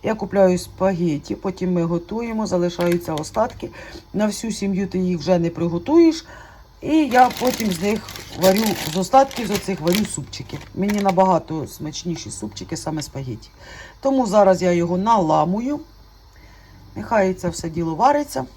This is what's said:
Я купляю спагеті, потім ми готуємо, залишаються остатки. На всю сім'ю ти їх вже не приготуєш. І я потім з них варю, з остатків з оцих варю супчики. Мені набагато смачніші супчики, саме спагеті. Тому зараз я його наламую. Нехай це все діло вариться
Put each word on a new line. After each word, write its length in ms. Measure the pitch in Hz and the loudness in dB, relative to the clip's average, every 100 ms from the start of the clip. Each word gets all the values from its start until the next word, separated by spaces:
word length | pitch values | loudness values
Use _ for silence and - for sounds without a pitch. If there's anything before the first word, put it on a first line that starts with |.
Я 120 | - 214 | -2 -4
купляю 420 | 190 196 190 180 | -2 4 4 4
спагеті, 760 | - - 190 180 175 147 - - | -4 -2 -2 0 0 -2 -4 -6
потім 380 | 196 185 185 | -6 -4 -2
ми 100 | 180 | 0
готуємо, 640 | 165 170 170 214 233 220 202 | 0 -2 -4 -8 -4 -4 -2
залишаються 680 | 180 175 175 175 175 170 | 0 -2 0 0 0 -2
остатки. 560 | 156 151 220 220 - - - - - - | -6 -4 -2 -2 -4 -14 -14 -18 -18 -8
На 120 | 190 214 | -2 -2
всю 260 | 202 226 | -2 -6
сім'ю 340 | 208 196 185 190 | -4 -2 -2 -2
ти 120 | 185 | -2
їх 180 | 180 175 | -2 -2
вже 200 | 143 180 | 2 2
не 100 | 170 | 2
приготуєш. 760 | 170 170 170 175 320 330 311 - - - - - - | -2 -2 -2 2 6 6 4 -10 -20 -20 -20 -20 -12
І 140 | - 311 285 | 0 0 4
я 220 | 247 247 247 | 6 4 4
потім 320 | 247 247 220 | -2 0 -2
з 100 | 165 | -2
них 260 | 202 220 - - - - | -2 -2 -6 -16 -14 2
варю, 220 | 185 196 214 180 - | 4 4 0 -2 -4
з 40 | 165 | -4
остатків 500 | 180 262 269 - 214 | 4 4 4 -2 -4
з 40 | |
оцих 300 | 208 - 175 | -4 -4 -4
варю 240 | 156 190 214 | -2 0 -2
супчики. 520 | - 131 - - - - - | -6 -10 -14 -12 -12 -12 -4
Мені 240 | 196 208 | -2 0
набагато 680 | 196 180 190 170 - 160 139 | 0 4 4 4 0 -8 -8
смачніші 640 | - 147 - 175 160 104 | -10 -10 -8 -8 -8 -10
супчики, 460 | - 104 - 180 160 | -12 -12 -12 -10 -8
саме 240 | - 156 | -6 -6
спагеті. 480 | 143 139 131 107 - - - - - - | -8 -10 -10 -10 -14 -20 -20 -20 -20 -4
Тому 240 | 277 269 233 | 0 0 4
зараз 340 | 208 196 185 | 6 6 6
я 100 | 180 | 4
його 260 | 175 170 180 | 2 2 0
наламую. 800 | 208 226 160 156 175 196 247 294 320 - - - - - - - - - - - | 4 4 4 4 2 0 -2 -6 -10 -20 -20 -20 -20 -20 -20 -20 -20 -20 -18 -14
Нехай 380 | 214 226 190 | 0 2 2
це 160 | 185 175 | 0 -6
все 200 | 165 170 | -6 -8
діло 260 | 160 165 160 | -4 -4 2
вариться 500 | 247 294 294 262 262 | 4 4 0 -6 -8